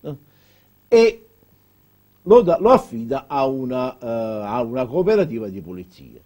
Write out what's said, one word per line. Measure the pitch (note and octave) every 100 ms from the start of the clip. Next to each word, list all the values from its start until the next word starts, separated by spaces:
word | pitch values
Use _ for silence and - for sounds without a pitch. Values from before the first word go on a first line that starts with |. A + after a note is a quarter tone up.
eh, | C#3 C#3+ _ _ _ _ _ _ _
e | A#3 A3+ A3 _ _ _ _ _ _ _ _ _ _
lo | - A#3
da-, | F3+ E3
lo | G3+
affida | B3 - A#2 A#2 C3+ -
a | C#3+ C3+
una, | C3+ B2+ B2+ B2+ -
eh, | A#2+
a | A#2 A2+ A2 G#2 A#2
una | A#2 B2 B2+
cooperativa | D3 F#3 G#3+ F3+ A2+ G#2+
di | F#2+
pulizia | E2 F2+ F2 - C2+ A#1+